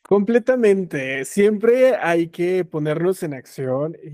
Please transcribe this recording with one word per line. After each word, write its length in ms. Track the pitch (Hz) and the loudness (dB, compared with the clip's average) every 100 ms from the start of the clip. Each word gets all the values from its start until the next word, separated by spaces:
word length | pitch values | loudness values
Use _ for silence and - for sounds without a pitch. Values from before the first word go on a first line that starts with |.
Completamente. 1200 | - 202 196 233 233 254 220 196 175 147 131 135 | 0 0 2 0 2 2 2 2 -2 -6 -6 -6
Siempre 720 | 135 202 202 208 226 247 262 226 | -4 2 2 2 2 4 4 4
hay 320 | 160 170 170 | 0 0 -2
que 360 | 170 175 185 165 | -2 -2 -2 -2
ponernos 560 | 160 151 156 180 185 | -4 -2 0 -2 -2
en 100 | 165 | -6
acción 640 | 135 - - 131 131 156 - 151 | -10 -14 -8 -4 -4 -4 -8 -14